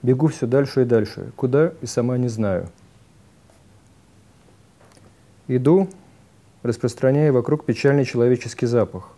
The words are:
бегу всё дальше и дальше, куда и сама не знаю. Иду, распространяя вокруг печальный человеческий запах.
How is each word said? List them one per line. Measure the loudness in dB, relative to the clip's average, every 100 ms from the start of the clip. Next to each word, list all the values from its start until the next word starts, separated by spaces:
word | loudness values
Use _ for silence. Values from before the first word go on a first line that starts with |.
бегу | 0 2 2
всё | 0 0
дальше | 0 0 0
и |
дальше, | 2 2 0 -8 -14
куда | -6 -2 2 0 -2
и | -8
сама | -4 -2 -2
не | -4
знаю. | -2 -2 -2 -6 _ _ _ _ _ _ _ _ _ _ _ _ _ _ _ _ _ _ _ _ _ _ -20 -20 _ _ _ -4
Иду, | 0 4 2 2 -8 -20 _ _ _ _ _
распространяя | -6 -2 -4 0 0 2 4
вокруг | 2 0 -2
печальный | -2 0 2 2
человеческий | 0 0 2 2 -2 -6 0
запах. | 0 0 -4 -18